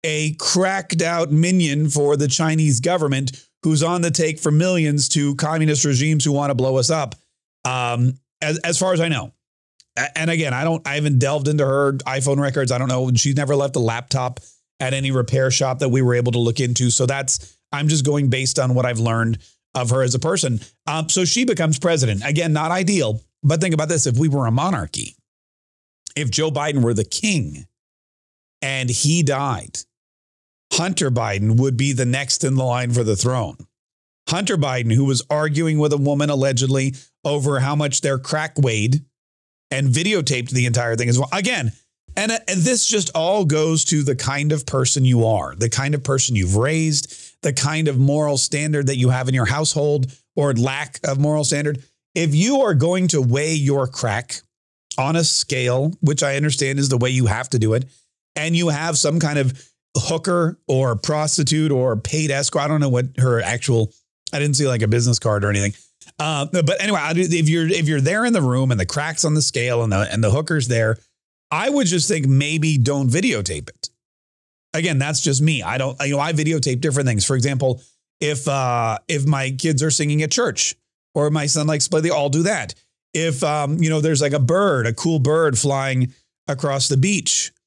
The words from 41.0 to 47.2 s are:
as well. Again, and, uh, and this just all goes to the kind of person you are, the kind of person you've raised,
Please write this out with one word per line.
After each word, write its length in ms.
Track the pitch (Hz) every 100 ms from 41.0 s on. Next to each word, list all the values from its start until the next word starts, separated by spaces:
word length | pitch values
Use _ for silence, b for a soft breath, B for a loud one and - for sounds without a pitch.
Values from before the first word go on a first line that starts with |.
| 120
as 100 | 120
well. 100 | 139
Again, 400 | 190 196 226 120 - _ _ - -
and, 160 | 214
uh, 60 | 226 -
and 140 | 185
this 260 | 170 247 -
just 240 | 214 170
all 300 | 165 170 208
goes 400 | 165 156 156 160 -
to 160 | 156
the 120 | 139
kind 380 | 131 - 147 147
of 140 | 151 -
person 380 | 135 123 143
you 220 | 127 123 113
are, 280 | 104 67 78
the 120 | 117
kind 260 | 127 135
of 100 | 147
person 320 | 135 135 127 107
you've 200 | 90 101
raised, 840 | 135 160 160 147 - -